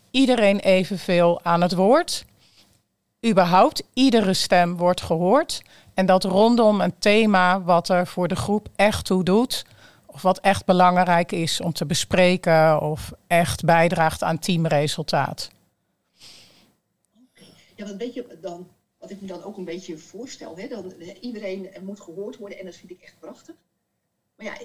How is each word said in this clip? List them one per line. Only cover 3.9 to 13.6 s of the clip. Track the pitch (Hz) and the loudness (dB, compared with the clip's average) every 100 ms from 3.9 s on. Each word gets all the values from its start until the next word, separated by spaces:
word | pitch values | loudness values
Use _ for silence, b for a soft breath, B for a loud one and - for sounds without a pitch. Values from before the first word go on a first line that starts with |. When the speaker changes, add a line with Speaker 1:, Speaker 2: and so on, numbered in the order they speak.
Speaker 1:
iedere | - 262 233 190 | 0 4 4 2
stem | 185 - 180 175 175 | 0 2 4 2 2
wordt | 175 180 | 0 0
gehoord. | - 165 180 254 339 - b b b | -2 -2 2 2 0 -8 b b b
En | - 185 | -4 2
dat | 185 | 2
rondom | 190 185 226 240 220 202 | 2 2 4 4 4 2
een | 185 - | -2 0
thema | 214 214 220 190 180 190 | 2 4 4 4 2 0
wat | 175 170 - | 2 0 2
er | 180 180 | -2 -2
voor | - 180 | -4 -4
de | 190 | -4
groep | - 208 - - | -4 -4 -4 0
echt | 202 - | 0 0
toe | - 185 | -2 -2
doet. | 170 202 262 - - b b b b | 2 0 0 -4 -12 b b b b
Of | - | -4
wat | 185 190 | -2 0
echt | 196 196 | 0 0
belangrijk | - 180 180 180 180 170 175 | 2 4 4 4 2 2 0
is | 190 165 - | -4 -4 -4
om | 170 | -6
te | 151 151 | -6 -4
bespreken | 139 - 180 180 180 - 160 160 156 | -4 -2 2 2 2 2 4 4 2
of | 151 151 - - - | -2 -6 -10 -14 -2
echt | 170 175 - | 0 0 -2